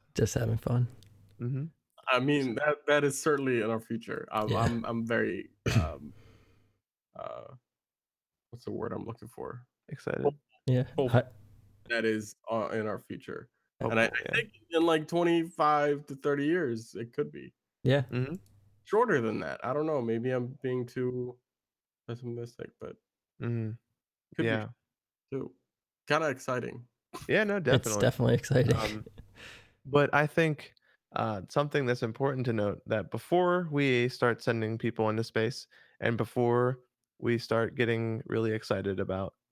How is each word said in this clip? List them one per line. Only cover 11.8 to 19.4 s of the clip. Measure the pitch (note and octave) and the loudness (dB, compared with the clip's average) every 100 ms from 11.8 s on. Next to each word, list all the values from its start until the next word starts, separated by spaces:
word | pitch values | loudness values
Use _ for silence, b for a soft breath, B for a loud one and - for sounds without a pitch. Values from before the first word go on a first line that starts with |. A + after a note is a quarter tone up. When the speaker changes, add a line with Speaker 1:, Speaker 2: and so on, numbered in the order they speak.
| - | -6
Speaker 3:
that | A#2 | 0
is, | A2 A2 G#2+ - - | 0 0 -4 -12 -4
uh, | A2+ G2+ | -4 -2
in | A2 G#2+ | -2 -4
our | G2+ | -6
future. | - - - - - _ _ - | -8 -12 -10 -12 -14 _ _ -6
And | A2+ A2+ | 0 2
I, | |
Speaker 2:
Hopeful, | A#2 - | 2 0
Speaker 3:
I | - | -2
Speaker 2:
yeah. | |
Speaker 3:
think | A3+ A3+ - _ | -2 -2 -8 _
in, | E3 E3+ | 2 4
like, | D#3+ D3+ | 4 2
twenty-five | E3+ E3+ E3+ E3 - D3+ D3 D3 C#3+ D3 | 2 4 2 0 2 2 4 2 0 -6
to | C#3 | -4
thirty | D3 C#3+ D3 | -2 0 2
years, | F3+ C#3 A2+ A2+ - | 0 0 -4 -8 -10
it | A#2+ | -8
could | - D3 | -6 -6
be. | D2 C2+ - _ _ | -8 -16 -20 _ _
Speaker 1:
Yeah. | B2+ C#3 C3 | 2 2 2
Speaker 2:
Mm-hmm. | B2 C3 F3+ - _ _ _ | -2 -4 -6 -14 _ _ _
Speaker 3:
Shorter | - G#3 A#3+ D3 | 0 2 4 2
than | A2 G#2+ | 0 -2